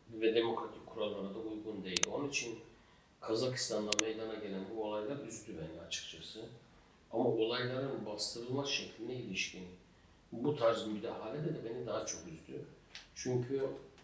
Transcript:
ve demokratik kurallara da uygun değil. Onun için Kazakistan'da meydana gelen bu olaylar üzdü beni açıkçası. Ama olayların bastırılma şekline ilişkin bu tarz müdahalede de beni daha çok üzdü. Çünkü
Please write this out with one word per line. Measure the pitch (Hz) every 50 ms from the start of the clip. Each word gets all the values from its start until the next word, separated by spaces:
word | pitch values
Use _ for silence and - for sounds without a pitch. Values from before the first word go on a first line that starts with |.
| - - 113
ve | 110 110 - -
demokratik | 120 117 117 117 - - - - - - -
kurallara | - 113 107 104 98 98 95 98 98
da | 113
uygun | 110 107 107 107 104 110 104 98 92
değil. | 92 90 87 - 101
Onun | 107 131 143 143
için | - - 120 117 113 - - - - - - - - - - - - -
Kazakistan'da | - - 113 117 127 127 127 - - - 110 107 107 104 104 - 110
meydana | 110 110 110 113 110 107
gelen | 107 104 98 95 95 95 98 113
bu | 110 107
olaylar | 104 107 107 107 120 143 139 120 113
üzdü | 107 104 - 110 98 82
beni | 80 80 80 80
açıkçası. | 82 - - - - - - 82 80 - - 110 113 113 - - - - - - - - - - - -
Ama | - 117 123 120
olayların | 110 110 110 113 123 127 123 123 127 131 139 139 - 104 104
bastırılma | 107 104 - - - - 117 120 127 131 139 139
şekline | 139 - - - - - 110 113 117 127
ilişkin | 127 107 101 92 92 - - - 92 92 90 92 - - - - - - - - - - -
bu | 113 113 123 147 143
tarz | 127 120 113 113 107 104 107
müdahalede | 107 101 - - - - - 110 - 147 156 160 -
de | - -
beni | 113 117 127 - 107
daha | 104 110 -
çok | - - - 170 175
üzdü. | - - - - 135 143 - - - - - - - - - - -
Çünkü | - - 131 123 123 123 123 139 135 135 - - - - - - -